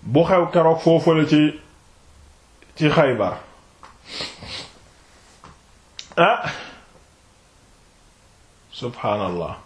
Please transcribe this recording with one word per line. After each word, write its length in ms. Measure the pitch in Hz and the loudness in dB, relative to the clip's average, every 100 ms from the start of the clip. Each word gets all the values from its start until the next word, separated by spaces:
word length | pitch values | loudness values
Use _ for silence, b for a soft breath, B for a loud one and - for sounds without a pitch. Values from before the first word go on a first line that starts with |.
Bu 220 | - 131 165 | 0 0 4
xew 200 | 185 170 | 2 2
keroog 280 | 175 160 165 | 2 2 2
foofu 320 | - 165 165 | 2 2 4
la 120 | 160 151 | 2 4
ci, 340 | 151 151 - - _ _ _ _ _ - _ _ _ - - | 4 2 0 -18 _ _ _ _ _ -20 _ _ _ -20 -2
ci 140 | 151 | 0
Xaybar. 480 | 143 143 117 95 - - - _ _ - _ B B B B B B B B _ _ _ _ _ _ - - _ _ _ - - - | 2 2 0 -2 -4 -14 -20 _ _ -20 _ B B B B B B B B _ _ _ _ _ _ -20 -20 _ _ _ -20 -12 0
Ah. 340 | 180 233 B B B B B _ _ _ _ _ _ _ _ _ _ _ _ _ _ _ _ _ _ | 0 0 B B B B B _ _ _ _ _ _ _ _ _ _ _ _ _ _ _ _ _ _
Subhaanallah. 840 | - 123 123 117 104 98 87 80 - | -12 -12 -8 -6 -4 -4 -6 -10 -12